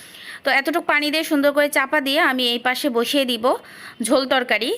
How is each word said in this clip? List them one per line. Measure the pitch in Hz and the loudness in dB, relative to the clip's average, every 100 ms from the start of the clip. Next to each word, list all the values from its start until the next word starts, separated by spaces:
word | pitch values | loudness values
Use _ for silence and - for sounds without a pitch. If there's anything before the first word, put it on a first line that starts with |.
| - - - - | -20 -20 -18 -6
তো | 277 | -2
এতটুকু | 262 269 330 330 | 0 0 -2 0
পানি | 294 294 | 0 0
দিয়ে | 311 | -2
সুন্দর | 320 302 285 | 0 2 2
করে | 285 294 | 2 2
চাপা | 302 269 302 | 0 0 0
দিয়ে | 277 285 | 0 2
আমি | 330 254 247 | 2 2 0
এই | 240 | 0
পাশে | 247 254 294 | -2 -2 0
বসিয়ে | 233 233 285 | 0 0 0
দিব | 262 240 240 466 - - - - | 0 0 0 -2 -6 -20 -14 -8
ঝোল | 220 269 262 | 0 0 2
তরকারি, | 254 247 214 240 | 0 0 0 -2